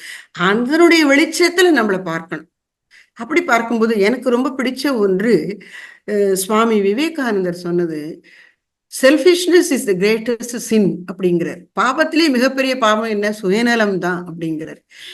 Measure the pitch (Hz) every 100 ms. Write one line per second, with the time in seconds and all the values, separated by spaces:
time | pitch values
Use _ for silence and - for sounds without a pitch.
0 | - - - - 180 214 247 320 339 330
1 | 294 277 320 330 349 349 359 285 214 185
2 | 185 165 170 156 - _ _ _ _ _
3 | _ - 226 330 339 233 226 233 226 220
4 | 196 254 254 240 277 269 247 254 294 247
5 | 202 185 226 185 165 214 - - - -
6 | - 208 202 185 185 214 226 220 196 214
7 | 320 320 254 196 180 180 175 175 170 156
8 | 151 - _ - _ _ _ _ _ -
9 | 262 302 359 349 320 349 311 254 196 185
10 | 202 220 226 233 - 240 - 220 185 -
11 | - 185 180 175 156 131 - - 233 262
12 | 311 311 320 254 262 269 262 254 220 214
13 | 226 208 208 214 185 208 240 233 208 185
14 | 175 175 175 165 165 156 151 151 _ -
15 | -